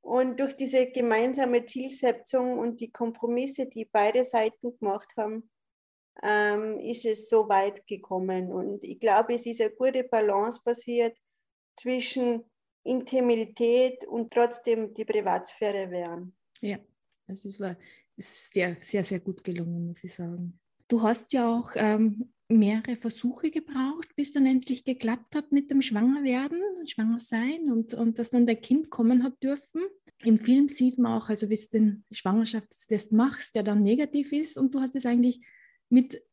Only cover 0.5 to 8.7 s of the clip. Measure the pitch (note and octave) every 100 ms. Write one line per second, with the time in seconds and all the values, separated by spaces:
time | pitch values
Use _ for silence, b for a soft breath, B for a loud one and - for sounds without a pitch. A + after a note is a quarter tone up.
0.5 | - C4+ C4 B3+ B3+ A#3+ A3 B3 C4 B3+
1.5 | A#3+ A#3+ B3+ C4 C4+ B3 A#3 - C4 B3
2.5 | A#3+ A#3 A#3 A3+ - A#3 A3+ A#3 A#3+ C4+
3.5 | C4+ C4+ A3+ A3 G#3+ G#3 B3 B3 A#3 A3
4.5 | _ A#3+ A#3+ G#3 G3+ - - G#3+ A3 A3+
5.5 | _ _ _ _ _ _ - G#3 G#3 G#3
6.5 | G#3 A3 G#3+ - A#3 A#3 G#3+ - A3+ G#3+
7.5 | G3 G3 G3+ - F#3+ - F#3 F#3 F#3 F#3
8.5 | F#3 F#3+